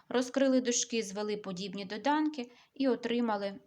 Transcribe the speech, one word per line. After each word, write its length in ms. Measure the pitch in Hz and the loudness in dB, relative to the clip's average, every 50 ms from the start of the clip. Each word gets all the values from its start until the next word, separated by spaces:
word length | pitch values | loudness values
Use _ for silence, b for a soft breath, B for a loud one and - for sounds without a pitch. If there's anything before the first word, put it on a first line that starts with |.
| B B | B B
Розкрили 520 | - 247 262 254 - 269 269 269 262 262 | 0 0 0 2 2 4 4 6 6 4
дужки, 420 | - 233 240 - - - 240 226 | 4 2 0 0 -2 -2 -2 -4
звели 340 | 214 190 190 208 208 214 208 | -2 -4 -4 -6 -4 -4 -4
подібні 480 | 208 208 196 190 180 196 196 185 202 202 | -4 -6 -8 -8 -6 -8 -8 -8 -8 -8
доданки 680 | 190 208 220 208 269 294 311 311 302 302 - 240 240 B B B B B | -8 -6 -2 0 2 2 2 2 0 -2 -4 -10 -10 B B B B B
і 140 | - 269 269 | 0 2 2
отримали 720 | 240 247 - 240 233 240 240 220 208 202 202 196 196 190 - | 2 2 0 -2 0 0 2 2 0 0 -2 -4 -6 -8 -14